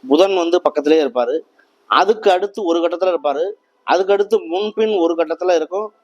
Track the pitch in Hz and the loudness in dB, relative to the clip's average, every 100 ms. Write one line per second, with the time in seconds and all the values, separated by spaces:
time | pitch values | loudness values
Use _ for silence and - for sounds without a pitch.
0 | 127 147 196 190 170 175 151 151 143 160 | 0 2 4 2 0 0 0 -2 2 2
1 | 139 123 120 - - _ _ _ _ 117 | 2 -2 -2 -4 -8 _ _ _ _ 0
2 | 185 220 214 180 202 196 185 170 165 170 | 2 2 2 2 -2 -6 -2 0 0 -2
3 | 185 170 143 139 - - _ _ - 170 | -2 0 -2 -2 -4 -8 _ _ -2 0
4 | 190 202 202 214 165 175 214 208 220 208 | 2 0 2 -2 -2 -6 -6 -2 -2 0
5 | 165 165 160 160 180 175 156 190 214 _ | 0 0 -4 -2 0 0 0 -6 -8 _